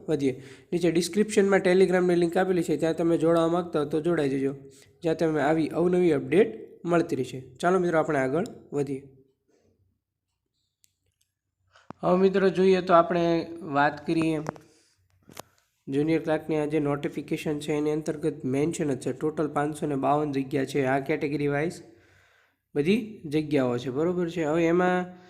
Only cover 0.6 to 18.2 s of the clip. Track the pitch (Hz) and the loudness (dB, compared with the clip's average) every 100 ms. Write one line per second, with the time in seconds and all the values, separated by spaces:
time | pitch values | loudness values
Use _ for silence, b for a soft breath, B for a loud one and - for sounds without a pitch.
0.6 | B 175 170 160 170 202 214 214 196 190 | B -2 0 0 0 0 2 2 4 4
1.6 | 185 185 185 185 180 175 170 180 185 185 | 4 4 4 4 2 2 2 0 0 0
2.6 | 175 147 160 160 170 165 165 170 165 175 | 0 0 0 0 0 2 4 4 2 0
3.6 | 175 160 143 160 160 165 143 135 135 139 | -2 -2 -2 -2 0 0 0 0 -2 -6
4.6 | - B B _ 160 160 165 156 139 160 | -14 B B _ -4 0 0 2 2 2
5.6 | 147 151 175 180 180 139 131 160 240 - | 0 0 2 2 4 2 2 2 2 0
6.6 | - - 170 160 165 139 127 131 127 - | -16 -12 0 0 2 -2 -4 -8 -16 -4
7.6 | 170 185 175 160 156 143 131 156 226 - | 0 2 2 0 0 0 0 -2 -4 -10
8.6 | - 143 139 135 - - _ _ _ _ | -8 -6 -4 -6 -12 -20 _ _ _ _
9.6 | _ _ _ _ _ _ _ _ _ _ | _ _ _ _ _ _ _ _ _ _
10.6 | _ _ _ _ _ _ _ _ _ _ | _ _ _ _ _ _ _ _ _ _
11.6 | _ b b - 165 180 190 196 190 170 | _ b b -6 0 4 4 4 2 4
12.6 | 190 185 180 170 170 175 170 165 - - | 4 4 6 4 6 2 2 0 -2 -10
13.6 | 190 139 147 151 - 160 160 156 151 - | -4 0 0 0 -4 -2 0 -2 -6 -12
14.6 | b b b b _ _ - B B B | b b b b _ _ -20 B B B
15.6 | B _ - 139 156 160 156 156 156 156 | B _ -6 -2 0 0 0 -4 -2 -2
16.6 | 147 156 143 143 143 151 143 156 165 147 | 0 0 0 -2 -4 -8 -6 -6 -4 -4
17.6 | 147 151 151 151 156 151 | -4 -2 0 -2 -4 -4